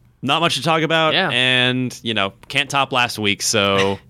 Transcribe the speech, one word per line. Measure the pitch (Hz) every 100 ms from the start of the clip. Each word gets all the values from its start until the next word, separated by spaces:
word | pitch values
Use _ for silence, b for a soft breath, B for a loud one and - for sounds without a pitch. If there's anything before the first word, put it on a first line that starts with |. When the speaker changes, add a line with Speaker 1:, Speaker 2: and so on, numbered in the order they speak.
| - -
Speaker 1:
not | 127 156
much | 165 143
to |
talk | 135 160
about, | 156 160 160
Speaker 2:
Yeah. | 151 185
Speaker 1:
and, | 120 127 127 123 127 127 -
you | 113
know, | 107 98 - -
can't | 135 143
top | 143 131
last | 127 120 -
week, | 104 98
so | - 110 98 98 98 98